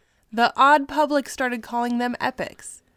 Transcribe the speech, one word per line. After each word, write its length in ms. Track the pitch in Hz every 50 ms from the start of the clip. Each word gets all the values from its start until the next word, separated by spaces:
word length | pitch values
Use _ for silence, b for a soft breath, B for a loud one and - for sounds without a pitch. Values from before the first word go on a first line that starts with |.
| _ _ _ _ _ _
The 220 | - 220 233 - -
odd 320 | - 262 277 294 302 277 285
public 400 | 285 294 302 269 294 285 262 -
started 360 | - - 269 247 240 240 226
calling 340 | - - 240 240 240 240 240
them 180 | 240 247 240 -
epics. 640 | - 254 - - 160 - - - - - - - _ _ _